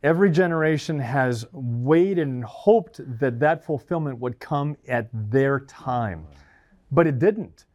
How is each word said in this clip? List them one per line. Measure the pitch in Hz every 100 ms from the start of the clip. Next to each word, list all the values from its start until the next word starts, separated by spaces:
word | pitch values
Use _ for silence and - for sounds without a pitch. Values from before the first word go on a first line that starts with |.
every | 143 165 196
generation | 156 180 165 156 156 - 156
has | 123 139 127 120 117
waited | - 123 120 127 160 185 180 147
and | 127
hoped | 120 - - 226 180 - 143 117
that | 135 117
that | 147 160 -
fulfillment | 147 - 170 151 123
would | 123 120
come | - 147 143 147 -
at | 123 110
their | 113 104 131 135 139
time. | 139 - - 123 113 85 78 71 _ _ _ _ _
But | 139 165
it | 135
didn't. | 175 214 151 _ _